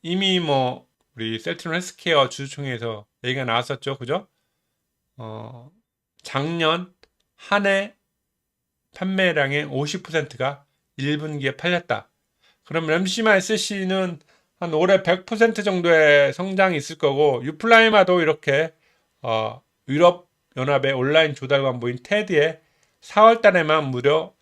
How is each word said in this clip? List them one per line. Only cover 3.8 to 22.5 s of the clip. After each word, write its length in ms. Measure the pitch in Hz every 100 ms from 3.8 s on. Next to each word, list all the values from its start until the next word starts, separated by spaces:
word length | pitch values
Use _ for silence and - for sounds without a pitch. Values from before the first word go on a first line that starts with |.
| 139 131
그죠? 300 | 123 170 - _ _ _ _ _ _ _ _ -
어, 520 | 113 110 110 120 135 196 _ _ _ _
작년 680 | - 135 151 170 156 170 180 _ _ _ _ _
한 300 | - 202 196
해 280 | 196 208 _ _ _ _ _ _ _ _ _ _ -
판매량의 680 | 185 190 185 151 135 147 147
오십 360 | 135 147 180
퍼센트가 640 | - 156 139 117 131 143 _ _ _ -
일 220 | 139 151
분기에 380 | 156 147 135 131
팔렸다. 540 | 175 175 - 107 - _ _ _ _ _
그럼 240 | - 160 156
램시마 480 | 165 185 226 220 190
에스씨는 840 | 185 214 - 202 185 190 185 170 _ _ _ -
한 160 | 170
올해 300 | 156 180 190
백 220 | 190 185 -
퍼센트 360 | 214 226 214
정도의 720 | 202 185 170 160 151 147 139
성장이 440 | 131 190 190 190 156
있을 220 | 135 160
거고, 420 | 143 139 151 123
유플라이마도 760 | 127 151 226 226 226 214 180 180
이렇게, 540 | 160 151 - 139 165 _ _ _ _ _
어, 400 | 123 110 110 120 _ _ -
유럽 440 | 143 175 180 _ _ _ 135
연합의 360 | 131 139 135
온라인 420 | 135 135 156 156
조달 280 | 139 131 143
관보인 360 | 135 123 123 127
테드에 600 | - 208 202 156 156